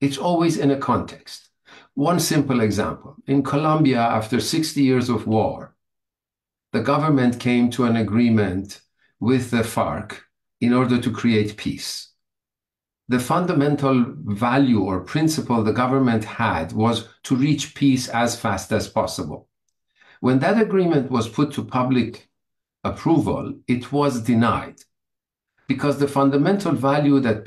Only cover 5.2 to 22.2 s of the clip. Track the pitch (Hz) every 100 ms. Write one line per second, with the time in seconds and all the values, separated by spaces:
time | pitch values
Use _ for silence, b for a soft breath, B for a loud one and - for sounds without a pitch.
5.2 | 107 110 - - - _ _ _ _ _
6.2 | _ _ _ _ _ 123 113 147 156 139
7.2 | 123 117 127 123 120 123 120 113 101 110
8.2 | 120 113 98 92 98 - _ _ _ -
9.2 | 110 131 117 120 107 - 107 - 104 -
10.2 | - _ _ _ 120 123 120 123 117 104
11.2 | 120 107 104 - - 95 - - - _
12.2 | _ _ _ _ _ _ _ _ - 123
13.2 | - 165 175 151 143 143 139 131 117 -
14.2 | 107 101 120 131 135 110 95 92 - 151
15.2 | 160 156 113 117 107 107 123 135 127 113
16.2 | 107 - 113 87 82 110 113 113 - B
17.2 | - 127 147 143 - - 143 127 - 117
18.2 | 120 - 113 98 - 104 - - 90 -
19.2 | 78 - - _ _ _ _ b b b
20.2 | 123 131 170 220 214 190 175 151 123 127
21.2 | 110 - 143 - 107 127 127 127 107 -